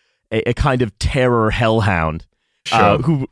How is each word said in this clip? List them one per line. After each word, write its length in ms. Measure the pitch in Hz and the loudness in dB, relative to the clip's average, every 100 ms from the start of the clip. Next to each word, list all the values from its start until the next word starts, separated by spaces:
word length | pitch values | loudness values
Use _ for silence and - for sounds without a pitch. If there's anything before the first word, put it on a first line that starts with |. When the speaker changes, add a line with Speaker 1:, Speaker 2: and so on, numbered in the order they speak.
| _ _ - | _ _ -8
Speaker 1:
a, 180 | 110 - | -4 -2
a 40 | |
kind 260 | - 147 127 | 0 0 0
of 160 | 113 - | -2 -4
terror 500 | - 135 127 120 110 | -4 0 2 2 0
hellhound, 760 | 95 113 113 101 85 80 82 - _ _ _ - | 0 0 2 2 0 -2 -6 -12 _ _ _ -4
uh, 280 | 113 104 107 | 2 2 2
Speaker 2:
Sure. 0 | |
Speaker 1:
who 280 | 123 147 - | 0 -2 -2